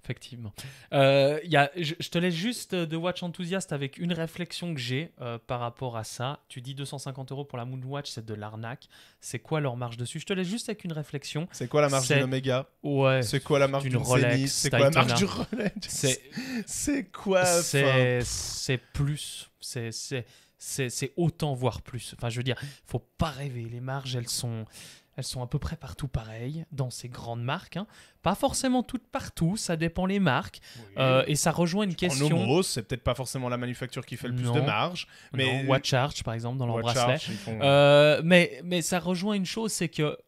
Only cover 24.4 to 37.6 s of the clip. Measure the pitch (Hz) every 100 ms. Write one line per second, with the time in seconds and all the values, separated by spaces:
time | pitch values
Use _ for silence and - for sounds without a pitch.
24.4 | 120 113 110 - - - _ - 131 131
25.4 | 120 143 - 165 123 - 139 - 110 113
26.4 | 123 160 160 135 127 - 123 123 117 117
27.4 | 120 160 - 170 208 - - _ 165 196
28.4 | 269 - 262 254 - - _ 269 - -
29.4 | 165 214 - 165 165 165 185 202 180 127
30.4 | 180 - - 117 107 98 131 131 131 147
31.4 | 170 156 170 190 208 165 180 135 147 143
32.4 | 113 156 190 - 110 123 - 123 127 135
33.4 | 123 123 123 120 127 - - 123 123 123
34.4 | 123 120 139 107 151 180 - - - 131
35.4 | 131 131 139 135 - 131 139 - - 113
36.4 | 120 131 123 117 117 120 123 139 - 110
37.4 | - 110